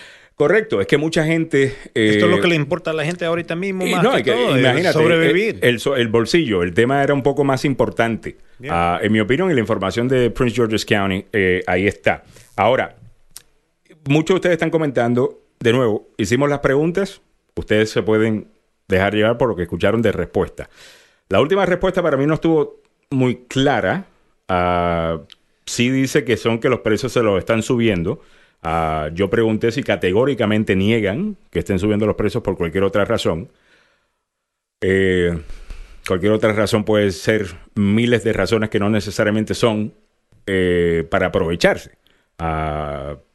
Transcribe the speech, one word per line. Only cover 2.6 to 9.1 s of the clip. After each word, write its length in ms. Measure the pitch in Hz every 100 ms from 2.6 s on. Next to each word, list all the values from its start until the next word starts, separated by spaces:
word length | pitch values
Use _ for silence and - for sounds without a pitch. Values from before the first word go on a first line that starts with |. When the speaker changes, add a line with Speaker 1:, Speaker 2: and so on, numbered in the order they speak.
| 139 175 165
Speaker 2:
a 20 |
la 100 | 156
gente 220 | 147 - 170
ahorita 280 | 170 165 170
mismo, 280 | 196 185
Speaker 1:
eh, 60 | 180
Speaker 2:
más 120 | 180
Speaker 1:
no, 100 | 202
Speaker 2:
que 40 | 233
Speaker 1:
es 40 |
que 100 | 120
Speaker 2:
todo, 220 | 113 240
el 60 | 131
Speaker 1:
imagínate, 320 | 123 139 180
Speaker 2:
sobrevivir. 640 | 151 160 165 165 170 220 98
Speaker 1:
el, 80 | 123
el 60 | 117
so-, 160 | - 135
el 120 | 117
bolsillo, 540 | 113 113 175 139 95
el 100 | 90
tema 300 | 85 120 139
era 100 | 139
un 100 | 143
poco 220 | 131 139
más 220 | 139 131 151
importante. 720 | 131 147 - 117 107 - - - -
Speaker 2:
Yeah. 140 | 131 85 87 87
Speaker 1:
Ah, 40 |
en 100 | 104